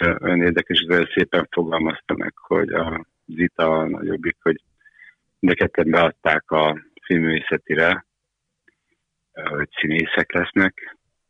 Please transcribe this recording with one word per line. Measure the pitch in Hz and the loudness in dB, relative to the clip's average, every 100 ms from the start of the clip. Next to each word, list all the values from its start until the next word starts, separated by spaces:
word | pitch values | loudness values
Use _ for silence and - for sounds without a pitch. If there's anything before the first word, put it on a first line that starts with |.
| 85 | 0
ö, | 85 | 0
olyan | 92 90 | 0 2
érdekes, | 87 85 - 85 | 2 2 0 0
hogy | 82 | 2
olyan | 87 80 - | 2 2 0
szépen | 87 90 80 | 0 0 0
fogalmazta | - 82 80 80 - - - | -2 -2 -2 -2 -4 -6 -6
meg, | 85 - | -6 -8
hogy | - 87 82 | -2 -2 0
a | 85 82 82 82 _ - | -2 -4 -6 -10 _ -12
Zita | 80 87 - 82 80 | -4 -2 0 0 2
a | 80 | 0
nagyobbik, | 80 85 82 82 - | -4 -6 -4 -6 -4
hogy | - 82 _ _ _ _ - _ _ _ | -2 -2 _ _ _ _ -20 _ _ _
mind | 90 87 | 0 2
a | 92 | 0
ketten | - 80 | 0 2
beadták | 82 82 - 80 78 - | 4 2 0 0 0 0
a | 78 78 78 - _ | 2 2 0 -8 _
filmművészetire, | - 87 80 80 - 78 - 78 85 95 - _ _ _ _ _ _ _ _ _ _ _ _ | -2 0 2 -2 -2 -4 -2 0 2 0 -4 _ _ _ _ _ _ _ _ _ _ _ _
ö, | - 76 | -12 -8
hogy | 73 73 - | -6 -6 -4
színészek | 76 80 80 - 80 | -2 0 0 -2 -2
lesznek, | 90 87 - 95 - - - _ _ | -2 -2 2 0 0 -16 -20 _ _